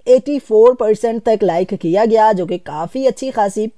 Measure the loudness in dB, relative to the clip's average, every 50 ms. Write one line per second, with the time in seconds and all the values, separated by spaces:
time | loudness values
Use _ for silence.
0 | _ 2 2 2 2 -2 -6 -6 -4 0 4 4 6 4 4 2 0 -2 0 0
1 | -2 -4 -4 -2 -2 -2 0 0 0 -2 0 -2 -4 -4 -6 -6 -4 -2 0 0
2 | 2 2 2 4 4 2 2 0 -4 -6 -8 -10 -10 -12 -10 -10 -10 -8 -8 -2
3 | -2 -2 -2 -2 -10 -8 -4 -2 -2 -2 -2 -6 -6 -8 -8